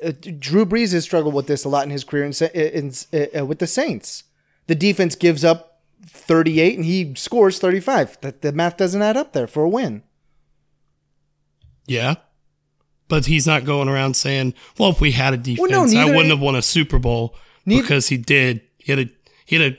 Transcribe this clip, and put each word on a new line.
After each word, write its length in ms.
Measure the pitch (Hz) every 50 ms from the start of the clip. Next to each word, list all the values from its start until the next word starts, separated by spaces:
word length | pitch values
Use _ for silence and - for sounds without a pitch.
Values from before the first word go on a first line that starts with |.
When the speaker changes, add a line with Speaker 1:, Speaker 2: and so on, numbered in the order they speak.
| 494
Speaker 1:
Uh, 80 | 170 151 135 - 196 175 143
Drew 280 | 135 131 151 196 220
Brees 260 | 180 190 233 233 208 180
has 120 | 170 160
struggled 280 | - - 170 156 151 147
with 140 | 139 135
this 180 | 139 147 135 -
a 60 | 139
lot 140 | 139 143 139
in 60 | 143
his 140 | 143 143 131
career 200 | - - 147 143
in, 100 | 143 139
Sa-, 140 | - 165 165
in, 440 | 165 180 156 156 - 165 143 143 131 - - - -
uh, 260 | 156 147 147 - 147
uh, 60 | 143
with 140 | 131 156 151
the 60 | 180
Saints. 580 | 165 - - 277 320 175 107 - - - - - _ _ _ _ _ _ _ _
The 80 | - 165
defense 400 | 151 160 208 196 - 196 170 -
gives 280 | - - 175 165 143 151
up 380 | 165 165 170 - _ _ _ _ _ _ _ -
thirty-eight 720 | - - - - - 165 165 165 160 160 160 160 180 240
and 80 | - 165
he 300 | 160 180 190 180 151 131
scores 440 | - - - - 240 214 190 190 -
thirty-five. 600 | - 185 180 196 180 - 269 180 143 - - -
The, 140 | - 139 131 _
the 140 | - 147 143
math 240 | 151 170 175 175
doesn't 240 | - 196 180 180 202
add 160 | 208 214 220
up 160 | 262 302 - -
there 140 | 143 123
for 160 | 113 - 151 151
a 40 | 165
win. 320 | 196 247 262 165 110 104 - _ _ _ _ _ _ _ _ _ _ _ _ _ _ _ _ _ _ _ _ _ _ _ _ _ _ _ _ _ _ _ _ _ _ _ _
Speaker 2:
Yeah. 300 | - 131 117 117 131 156 - _ _ _ _ _ _ _ _ _ _ _ _ _ _ _ _ _ -
But 180 | 165 156 139
he's 200 | - 165 156 135
not 180 | 160 156 147 123
going 240 | 131 139 143 139 135
around 260 | 139 135 135 135 131
saying, 400 | - - 139 139 135 131 127 127 - - - _ -
"Well, 120 | 220 196
if 100 | 175 -
we 120 | - 151 127
had 220 | 120 131 135 135
a 220 | 123 120 131 123 117
Speaker 1:
Well, 120 | 349 -
no, 140 | - 381 359
Speaker 2:
defense, 100 | 254 214
I 0 |
Speaker 1:
neither 180 | 226 151 156 -
Speaker 2:
wouldn't 140 | 165 160
Speaker 1:
is 60 | 156 156
Speaker 2:
have 80 | 139
won 140 | 139 139 135
a 80 | 127 117
Super 360 | - - 165 156 - - 143
Bowl," 360 | 123 120 120 117 117 117 - - - _ _ _ -
Speaker 1:
Neith- 160 | - 208 262 254
Speaker 2:
because 260 | - 147 139 120 -
he 80 | 139 127
did. 420 | 113 - 143 139 131 127 123 113 - _ _ _
He 140 | _ - 139
had 60 | 139
a, 100 | 131 120 - _ _ _ _ _ _
he 100 | - 160
had 160 | 165 160 139
a 60 | 131